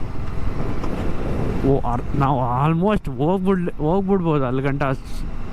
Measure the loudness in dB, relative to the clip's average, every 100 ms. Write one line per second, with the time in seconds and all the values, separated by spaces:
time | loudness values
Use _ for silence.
0 | 0 -2 -2 0 0 0 0 0 0 -2
1 | 0 0 0 0 0 0 2 2 0 -2
2 | -2 0 2 0 0 0 2 2 2 0
3 | -2 -2 0 2 2 0 0 -2 0 0
4 | 2 2 2 2 0 0 0 0 0 -2
5 | -4 -4 -2 -4 -4